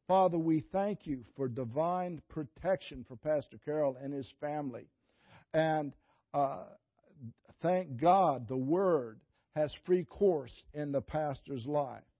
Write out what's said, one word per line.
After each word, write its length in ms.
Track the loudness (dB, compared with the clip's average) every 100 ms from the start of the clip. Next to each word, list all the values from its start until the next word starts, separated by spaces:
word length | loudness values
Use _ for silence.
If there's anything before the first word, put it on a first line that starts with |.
| 2
Father, 300 | 4 6 4
we 220 | 2 2
thank 480 | 2 -2 -2 -4 -6
you 160 | -8 -8 -6
for 120 | -4
divine 720 | -2 -4 -2 0 0 -4 -8 -10
protection 800 | -8 -8 -6 -2 -2 -2 -14 -14
for 100 | -8
Pastor 420 | -2 -2 -2 -10
Carol 360 | -4 0 0 0
and 180 | -6
his 160 | -6 -8 -8
family. 480 | -6 -4 -6 -8 -14 _ _ _ _ -20 _
And, 420 | 2 2 2 -2 -8 _ _ _
uh, 320 | 0 0 -2 -12 -20 _ _ _ -18 -18 -18 _ -6
thank 340 | 0 0 -2 0
God 520 | 4 6 4 2 -4
the 80 | -4
word 640 | 0 2 4 2 0 -10 _ _ _ -2
has 180 | -2 -4 0
free 180 | 0
course 600 | 0 2 4 4 -2 -16 -14
in 180 | -8 -2
the 100 | -2
pastor's 640 | -2 -2 -2 -4 -8 -8 -2
life." 380 | -2 -2 -8 -18